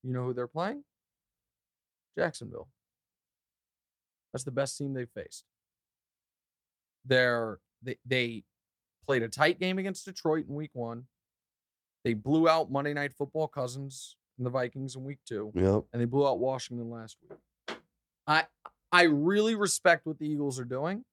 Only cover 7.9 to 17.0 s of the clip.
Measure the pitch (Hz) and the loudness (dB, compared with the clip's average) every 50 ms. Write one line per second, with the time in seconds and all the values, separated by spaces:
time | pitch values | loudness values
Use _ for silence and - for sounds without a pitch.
7.9 | 123 _ _ 123 127 127 123 117 117 107 - _ _ _ _ _ _ _ _ _ | -12 _ _ -2 0 0 0 0 -4 -10 -14 _ _ _ _ _ _ _ _ _
8.9 | _ _ _ - 139 127 113 117 - - 151 160 175 - 185 185 185 190 185 196 | _ _ _ 0 0 2 2 -2 2 4 4 4 4 2 0 -2 0 -2 -2 -4
9.9 | 190 - - 196 185 - - 165 156 160 147 - 139 147 156 147 _ 127 120 117 | -6 -8 -12 -14 -16 -4 0 0 0 0 -2 -4 -8 -8 -8 -10 _ -8 -8 -6
10.9 | 117 120 127 _ _ _ _ _ _ _ _ _ _ _ _ _ _ _ _ _ | -8 -10 -14 _ _ _ _ _ _ _ _ _ _ _ _ _ _ _ _ _
11.9 | _ _ _ 117 117 107 104 135 147 160 165 165 160 165 156 - 131 139 143 147 | _ _ _ -2 -2 -2 0 2 4 6 8 8 6 6 4 2 0 0 0 0
12.9 | 147 147 143 139 131 _ 143 135 _ 160 156 143 - 143 127 123 123 139 139 139 | -2 -2 -4 -6 -4 _ -8 -6 _ -4 -4 -2 -2 -4 -4 -4 -4 -8 -10 -12
13.9 | 131 - - - - _ _ _ _ - 123 127 123 131 127 123 _ 135 135 135 | -12 -14 -18 -18 -20 _ _ _ _ -6 -6 -2 0 -2 -2 -2 _ -8 -8 -8
14.9 | 123 131 131 135 143 - _ - 120 104 107 107 - 90 92 95 98 107 - _ | -8 -10 -10 -12 -12 -14 _ -8 -6 -6 -6 -4 0 2 4 4 4 2 0 _
15.9 | - 120 120 120 127 139 143 139 123 90 123 131 131 127 - - 123 120 117 117 | -4 -2 -2 0 2 2 2 2 2 2 0 -2 -2 -4 -8 -10 -10 -10 -8 -10
16.9 | 117 117 | -10 -12